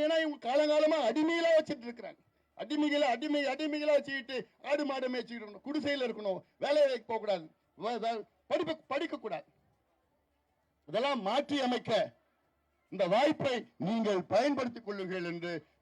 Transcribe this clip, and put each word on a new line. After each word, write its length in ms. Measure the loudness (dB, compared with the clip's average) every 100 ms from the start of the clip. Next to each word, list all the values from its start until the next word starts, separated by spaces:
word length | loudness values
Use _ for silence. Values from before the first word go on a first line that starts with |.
ஏன்னா 120 | 2 2
இவங்க 160 | 0 -2 0
காலங்காலமா 520 | 2 4 4 4 4 2
அடிமையிலா 420 | 2 2 2 4 4
வச்சிட்டு 300 | 4 -6 -8
இருக்கிறாங்க. 320 | -12 -14 -16 _ _ _ -12
அடிமைகளை, 500 | -4 0 2 4 2
அடிமை, 280 | 2 0 0 0
அடிமைகளா 420 | -2 -2 -2 2 2
வச்சுக்கிட்டு 400 | 2 -6 -6 -8 -8 _ -2
ஆடு 140 | -2 0
மாடு 240 | -2 -2
மேய்ச்சிக்கிட்டு 320 | -4 -6 -10
இருக்கணும், 220 | -12 -12 -6
குடிசையில 380 | -4 -2 -2 -2
இருக்கணும், 320 | -4 -4 -6 -10 _
வேலை 160 | 2 4
வேலைக்கு 220 | 4 2 -4
போக 80 | -4
கூடாது, 240 | -2 -2 -4 _ _ -8
வ-, 160 | -6 -2 -4
வ-, 180 | -4 -8 _ -2
படிப்பு 260 | -2 0 -6 -6
படிக்க 220 | -4 -4 -6 -8
கூடாது. 220 | -10 -10 _ _ _ _ _ _ _ _ _ _ _ _ _ -4
இதெல்லாம் 340 | -2 0 0 0
மாற்றி 280 | 0 0 0
அமைக்க 320 | 0 0 0 0 0 -6 _ _ _ _ _ _ _
இந்த 120 | -2 2
வாய்ப்பை 420 | 4 4 2 0 -2 -4 -6 -2
நீங்கள் 340 | 0 2 0 2
பயன்படுத்திக் 520 | 2 4 2 -2 -6 -8
கொள்ளுங்கள் 360 | -6 -4 -4 -4
என்று 220 | -4 -6 -6 -10 _